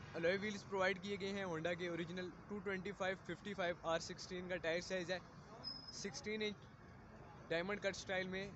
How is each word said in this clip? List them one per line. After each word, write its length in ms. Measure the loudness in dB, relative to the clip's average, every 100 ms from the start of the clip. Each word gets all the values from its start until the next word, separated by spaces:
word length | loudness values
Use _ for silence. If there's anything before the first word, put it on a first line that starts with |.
| -6 4
alloy 200 | 6 6
wheels 260 | 4 -2
provide 340 | -2 4 4 4
किए 160 | 0 0
गए 120 | 0
हैं 120 | 0 0
Honda 280 | 2 2 2
के 100 | 2
original। 420 | 0 0 -2 -4 -6 -6
टू 100 | -4
ट्वेंटी 320 | 0 0 -2
फ़ाइव 260 | 0 2 2 -2
फिफ्टी 260 | -4 -4
फ़ाइव 280 | 2 2 2 2
आर 140 | 2
सिक्सटीन 460 | 2 -4 -6 -4 -2
का 80 | 0
tire 220 | 2 2
size 300 | 2 0 2
है। 60 | -2 -2 -12 -14 -8 -6 -6 -8
sixteen 480 | -6 -4 -4 -2 0
inch 140 | 0 -2 -8 -16 -14 -14 -14 -14 -14 -14 0
diamond 300 | 2 4 2
कट 140 | 2 0
style 320 | 0 0 2
में 220 | -2 -4